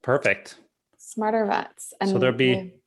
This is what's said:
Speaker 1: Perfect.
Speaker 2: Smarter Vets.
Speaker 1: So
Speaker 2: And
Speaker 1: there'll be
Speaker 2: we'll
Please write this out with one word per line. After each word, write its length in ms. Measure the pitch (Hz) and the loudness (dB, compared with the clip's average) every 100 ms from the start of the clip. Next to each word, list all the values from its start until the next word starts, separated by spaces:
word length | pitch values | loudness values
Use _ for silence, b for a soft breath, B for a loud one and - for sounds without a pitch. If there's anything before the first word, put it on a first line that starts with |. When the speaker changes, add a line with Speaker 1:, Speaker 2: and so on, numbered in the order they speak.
Speaker 1:
Perfect. 540 | - 139 107 98 - - _ _ _ _ | 0 0 2 -2 -6 -20 _ _ _ _
Speaker 2:
Smarter 480 | - - 214 226 208 | -14 -4 0 0 0
Vets. 420 | - - _ - | -2 -4 _ -20
Speaker 1:
So 60 | - | -4
Speaker 2:
And 220 | 196 185 | 0 2
Speaker 1:
there'll 140 | 127 120 | 2 2
be 180 | 127 | 2
Speaker 2:
we'll 160 | 120 92 - | 2 -4 -18